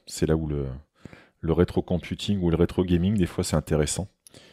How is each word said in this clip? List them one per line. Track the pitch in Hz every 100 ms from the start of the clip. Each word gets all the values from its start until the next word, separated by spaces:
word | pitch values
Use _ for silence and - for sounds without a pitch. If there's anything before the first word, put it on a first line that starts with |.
| -
C'est | - 78
là | 80
où | 78
le, | 73 67 65 - _ - - - _
le | 80
rétro-computing | 80 90 - - 87 - 87 - 101
ou | 87
le | 82
rétro-gaming, | 85 - - 87 90 107
des | -
fois, | -
c'est | 92 80
intéressant. | - 78 73 - 101 _ _ - -